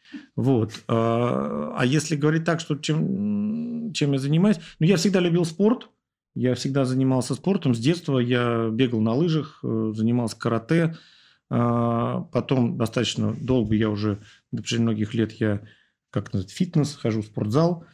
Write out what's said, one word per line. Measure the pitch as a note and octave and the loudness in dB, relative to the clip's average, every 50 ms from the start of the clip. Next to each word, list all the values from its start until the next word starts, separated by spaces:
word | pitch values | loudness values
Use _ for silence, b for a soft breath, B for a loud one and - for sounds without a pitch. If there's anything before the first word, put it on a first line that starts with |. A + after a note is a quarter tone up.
| B B B B B B B | B B B B B B B
Вот. | - A2+ C3 C3+ A#2 G#2+ G#2 - - - | -2 2 2 4 2 2 -2 -6 -10 -4
А, | - A#2+ A#2 A2+ A#2 A#2 A#2 A#2+ A#2+ B2+ C3 C#3 - - - D2+ - - | -2 0 0 2 2 2 0 0 0 0 -2 -2 -4 -6 -6 -8 -6 -4
а | - B2+ | -2 0
если | B2 C#3+ D#3 D3+ - E3 | 2 2 0 0 0 -2
говорить | C#3+ C#3 D3+ D#3+ D#3+ D#3+ | 0 0 0 0 0 0
так, | F3 E3 E3 | -2 -2 -2
что | - - D3+ | -2 -6 -6
чем, | C#3 - - D3+ D#3+ D#3+ F#3 G3 F#3+ G3+ G#3 - G2+ - G#2+ A2 - A#3 A#3+ A#3+ A#3 A#3 A3+ D3+ | -6 -2 -2 -2 0 0 -2 -2 -2 -2 -2 -2 -2 -2 -2 -4 -4 -6 -6 -8 -8 -8 -6 -4
чем | - D3+ C#3+ | -2 0 0
я | C#3 C3+ | 0 0
занимаюсь? | C3 C#3+ D3+ E3 F#3 G#3+ G#3 - B B B B | 0 0 2 2 4 2 2 0 B B B B
Ну, | D#3 | 2
я | E3+ G3+ | 4 4
всегда | E3 E3+ G#3 F#3 F#3+ | 4 2 2 2 2
любил | F3+ F3 E3 F3 E3+ | 2 2 2 2 0
спорт. | E3 - - G3+ G#3+ B3+ - - - _ _ _ _ _ _ _ _ - | 0 0 2 4 4 2 2 -4 -18 _ _ _ _ _ _ _ _ -6
Я | B2 A#2+ B2+ B2 | -2 0 0 0
всегда | B2 - C3+ C3+ C#3 C3+ | 0 -2 -2 0 0 0
занимался | B2+ B2+ C3 C3+ C3 C3 B2+ A#2+ - C#3 | 2 2 2 2 2 2 2 0 -2 -4
спортом. | B2 - F3+ G3 - - C#3 A#2+ | -4 0 0 0 2 2 2 0
С | A2+ | 2
детства | A2+ C#3+ F3 E3+ - - C#3 B2+ | 2 0 0 0 0 -2 0 2
я | A#2+ A#2+ B2+ B2 A#2+ A#2+ A#2 A2+ A2+ A2+ | 2 2 2 2 2 2 0 0 0 0
бегал | A2 A2+ C3 B2 A#2+ A2 | 2 2 2 2 2 2
на | A2 A2 A2+ | 2 2 2
лыжах, | C3+ E3+ F3 D#3+ D#3 C#3+ D3+ - - - | 2 2 2 0 -2 -2 -6 -10 -10 -6
э, | B2 A2+ A2 A2 A2 G#2+ | -4 -2 -2 -2 -2 -2
занимался | A2 A2 A2+ A#2+ B2 A#2+ A2 - - | 0 0 2 2 0 0 -2 -6 -4
карате. | - A#2+ A#2 A2 A2 - E3 E3 E3 D#3+ D#3+ B B B B B B B B B B - | -2 -2 -2 -2 0 0 2 2 2 0 -2 B B B B B B B B B B -4
А, | B2+ A#2+ A#2+ A#2+ A#2 A#2+ A#2 A#2 A#2 A#2 A#2+ A#2+ B2 B2 A#2 - | -2 0 0 2 2 0 0 0 0 0 -2 -2 -2 -4 -6 -2
потом | - B2+ A2+ - C#3 B2+ A#2+ A#2 - | -2 -2 0 0 2 2 2 2 0
достаточно | - A#2 G#2+ - B2+ A#2 - - - A2 G#2 A2 | 0 -2 -2 0 -2 -2 -2 -2 -2 -2 -2 -2
долго | - - A#2 B2+ B2+ A2+ G#2+ A2 | -4 -2 0 2 2 2 2 2
я | G#2+ A2 G#2+ | 2 2 0
уже, | G#2+ G2+ G#2 G#2+ G2+ G#2 B B B B B - | 0 -2 -2 -2 -2 -4 B B B B B -10
на | - A#2 | -10 -8
протяжении | G#2 - A#2+ A#2 A#2 | -6 -4 -2 0 0
многих | A2+ A2 G#2+ G#2+ G2+ - | 0 0 -2 -2 -2 0
лет | A2+ A2 G#2+ | -2 -2 -2
я, | - - - G#2+ G#2 G2+ B B B B B B B B _ _ | -2 -2 0 0 0 -2 B B B B B B B B _ _
как | - - G#2 - | -6 -6 -6 -4
называется, | - G2 F2+ - - | -6 -6 -6 -6 -4
фитнес, | - F3+ F3+ - D#3 C#3+ D3+ - | -4 -4 0 2 0 0 0 -4
хожу | - - A#2 A2 A2+ | -4 -2 -2 -2 -2
в | G#2 | -4
спортзал. | - - - A2 G#2+ G#2+ D3 E3 E3+ F3 E3 B B | -6 -6 -4 -2 0 2 2 2 2 0 -2 B B